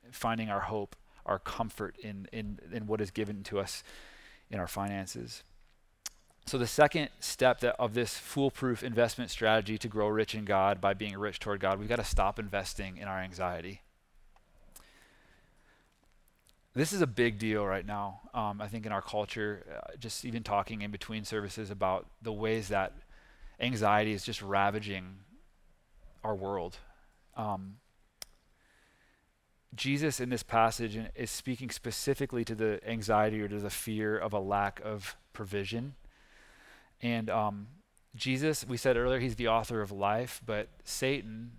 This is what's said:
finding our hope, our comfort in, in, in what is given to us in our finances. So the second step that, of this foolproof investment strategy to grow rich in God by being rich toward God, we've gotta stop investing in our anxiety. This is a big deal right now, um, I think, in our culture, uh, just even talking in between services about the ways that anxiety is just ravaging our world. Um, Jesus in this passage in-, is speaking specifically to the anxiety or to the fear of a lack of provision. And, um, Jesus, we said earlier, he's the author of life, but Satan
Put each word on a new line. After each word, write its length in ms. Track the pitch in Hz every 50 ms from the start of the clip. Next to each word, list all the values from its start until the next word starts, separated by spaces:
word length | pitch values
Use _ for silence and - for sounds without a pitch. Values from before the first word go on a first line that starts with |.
| - 117
finding 380 | 123 - - 113 113 113 110 110
our 120 | 101 101
hope, 340 | 92 - 110 107 101 - - - - _ - - -
our 140 | - 98 95
comfort 580 | - - - - 113 110 - - 107 90 - -
in, 260 | - 107 104 98 95 -
in, 280 | - 110 107 104 104 - - 85
in 160 | 92 117 107
what 140 | 104 110 110
is 100 | 107 95
given 320 | - - 107 101 104 98 98
to 160 | - 107 101
us 240 | 98 - - - - - - - - - - - - - - - _ _
in 100 | 110 101
our 80 | 90
finances. 760 | 87 - 101 98 101 101 98 95 92 - 120 117 117 113 - - _ - - - - - _ _ _ _ _ _ - - _ _ _ _ _ -
So 120 | - -
the 100 | 131 120
second 420 | 113 - - 151 147 - 165 147 - - -
step 400 | - - - - 127 127 120 -
that, 140 | - 120 120
of 160 | - 123 113 104
this 240 | 123 120 107 -
foolproof 680 | - - - - 143 139 135 - - - 127 120 110 -
investment 480 | 127 117 113 120 113 - - 123 -
strategy 460 | - - 113 110 110 113 101 101 110 107
to 80 | - 113
grow 180 | 101 107 104
rich 260 | 107 107 110 110 - -
in 120 | 110 104
God 340 | 98 104 95 95 98 101 92
by 140 | 95 98 98
being 240 | 98 107 104 98
rich 220 | 98 104 104 95 -
toward 200 | - 107 101 98
God, 180 | 98 95 98
we've 120 | 98 104 107
gotta 160 | 117 120 107
stop 340 | - - - 98 98 104 -
investing 580 | 107 101 95 101 95 - - - 101 95 92
in 100 | 69 92
our 120 | 101 95 95
anxiety. 600 | 92 92 90 92 92 87 87 85 82 92 101 98 _ _ _ _ _ _ _ - - - - - _ _ _ - - - - - - - - - - _ _ _ _ - - _ _ _ _ _ _ _ _ _ _ _ _ _ _ _ _ _ _ _ _ _ _ - _ _ _ _ _
This 200 | 120 151 160 202
is 80 | 196
a 60 | 170
big 300 | 135 107 120 120 117 107 101
deal 260 | 110 110 107 107 104
right 200 | 98 95 98 87
now, 360 | 101 104 101 101 98 95 101 - - -
um, 280 | 120 110 104 101 104
I 60 | 107
think, 180 | 101 107 113 107
in 80 | 110 107
our 80 | 98
culture, 640 | - - - 107 104 98 - 113 107 104 104 92 85 - 73
uh, 220 | 57 - - -
just 260 | - 117 113 - - -
even 200 | 123 113 117 107
talking 400 | - 104 101 98 - 113 107 104
in 80 | 104
between 340 | 104 98 - - 110 110 104
services 440 | - 113 107 101 98 - 113 110 95
about 360 | 104 95 98 92 92 92 - - - _
the 100 | 107 113
ways 380 | 107 104 110 110 113 113 107 95
that 240 | 104 98 95 - - - - _ - - - - - - - - - -
anxiety 520 | - 123 131 107 110 101 104 104 107 107
is 120 | 107 98 -
just 180 | - 110 -
ravaging 720 | 104 98 98 98 98 101 101 107 104 101 101 95 92 92 95 98 95 _ - - - - _ _ _ - _ _ _ _ _ - - - - - -
our 120 | 110 107
world. 420 | 95 95 95 101 95 85 90 - - - - - - _ _ _ _ _ _ -
Um, 400 | - 110 107 101 95 95 98 101 117 _ _ _ _ _ _ _ _ - - - _ _ _ _ _ _ _ _ _ _ _ _ _ _ _ _ _ _ _ _ _ _ _ _ _ _ _ -
Jesus 460 | 117 - 135 139 143 156 151 131 -
in 100 | 123 123
this 140 | 127 113 -
passage 520 | - - 113 113 113 110 - 117 110 104
in-, 140 | 110 110 101 -
is 160 | - 123 107
speaking 380 | - - - 131 127 117 135 120
specifically 720 | - - - 120 107 - - 139 135 - 139 131 - 120 117
to 100 | - 117
the 280 | 107 110 110 104 95 -
anxiety 560 | 110 113 113 104 101 110 104 107 107 107 110
or 60 | 104
to 100 | 101 104
the 120 | 104 101 101
fear 460 | - - - 117 107 107 107 107 107
of 160 | 107 82 107 104
a 60 | 104
lack 420 | 95 98 101 101 101 101 - - -
of 320 | 107 107 104 95 - - - _ _
provision. 640 | _ - 110 92 98 101 98 98 110 117 123 139 139 - - - _ _ - _ - - - - - - - - - - - _ _ _
And, 280 | - 120 117 113 110 107
um, 380 | 92 110 107 107 104 101 101 117 143 180 _ _ _ _ _ _ -
Jesus, 520 | 113 - 131 131 131 147 156 151 - -
we 100 | 120 127
said 220 | 113 - 135 123
earlier, 220 | 117 120 127 131 131
he's 160 | 120 131 113
the 120 | 107 120
author 340 | 113 110 113 110 - 120 110
of 100 | 104 95
life, 500 | 104 98 98 101 107 113 127 120 - - -
but 220 | 113 110 104 110 - - - -
Satan 680 | - - - 135 131 139 139 98 110 110 113 117 120 117